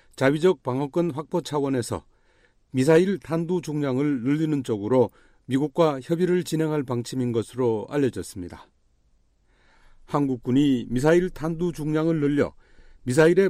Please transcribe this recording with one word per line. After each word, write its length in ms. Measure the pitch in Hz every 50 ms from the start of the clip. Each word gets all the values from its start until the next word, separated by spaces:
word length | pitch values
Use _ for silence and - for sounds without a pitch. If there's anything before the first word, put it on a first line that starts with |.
| _ _ _
자위적 480 | - 131 135 147 156 160 185 180 - -
방어권 480 | 131 123 135 147 139 - 175 170 175
확보 300 | 127 151 151 - - -
차원에서 640 | - - 143 147 139 139 135 123 110 - 104 82 - _ _ _ _ _ _ _ _ _ _ _ _ _
미사일 480 | - 127 131 156 160 165 185 196 196 -
탄두 420 | - - 160 165 170 160 185 175
중량을 640 | - 156 147 151 143 139 127 131 147 147 143 123 110
늘리는 400 | 135 147 156 160 156 151 139 123
쪽으로 460 | - 113 101 101 107 127 131 117 98 - _ _ _ _ _ _
미국과 560 | - 123 135 147 147 - 175 165 156 139 131
협의를 440 | 123 - 170 165 185 170 180 180 160
진행할 380 | - 160 156 160 156 156 151 131
방침인 500 | 135 123 120 120 - 127 131 123 120 113
것으로 520 | 113 104 - - 123 127 117 113 104 - -
알려졌습니다. 760 | - 147 139 117 - 95 85 - - 92 90 87 - - - _ _ _ _ _ _ _ _ _ _ _ _ _ _ _ _ _ _ _ _ _ _ _ _ - - - -
한국군이 800 | - - 147 143 135 131 117 - 127 123 139 147 143 131 117 107 -
미사일 420 | 117 123 135 156 170 180 180 180
탄두 420 | - - 147 165 165 160 180 175 -
중량을 480 | - 147 156 151 156 156 165 165 156
늘려 320 | 143 143 147 143 110 73 - - _ _ _ - - - - - -
미사일의 460 | 120 127 156 156 165 180 185 196 180